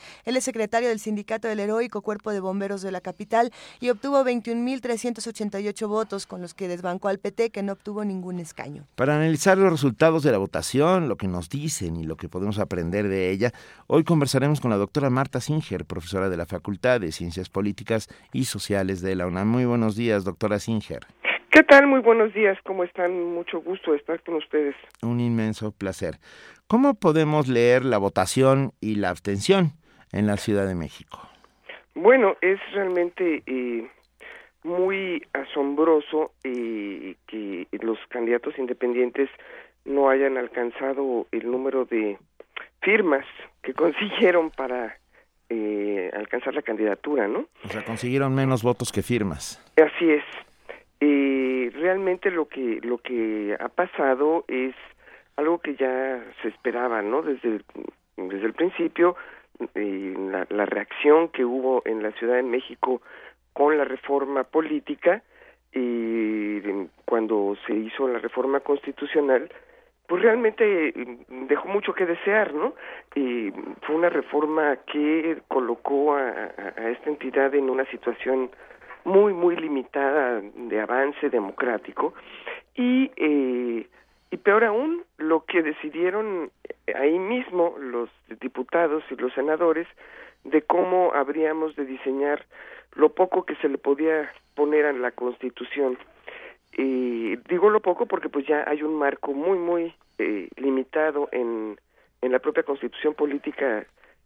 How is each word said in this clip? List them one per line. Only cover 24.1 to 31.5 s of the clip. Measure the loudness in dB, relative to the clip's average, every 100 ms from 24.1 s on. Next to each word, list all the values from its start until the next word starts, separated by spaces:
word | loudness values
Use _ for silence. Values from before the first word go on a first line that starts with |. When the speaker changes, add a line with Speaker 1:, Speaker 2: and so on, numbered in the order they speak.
| -8
Speaker 3:
con | -4
ustedes. | -6 -2 -2 -2 -4 -14 -8
Speaker 2:
Un | -2 0
inmenso | 0 0 0 -2 -6
placer. | -6 -6 -4 -6 -6 -14 -20 -20 -20 0
¿Cómo | 4 4
podemos | 4 4 4 4 4 4
leer | 6 6 6 4
la | 2
votación | 2 2 2 4 6 6 2 -4
y | -4 0
la | 0
abstención | -2 -2 2 4 6 4 0 _ _ _
en | 0 2
la | 0
Ciudad | 0 0 0
de |
México? | -2 -6 -12 -20 -20 -20 -20 _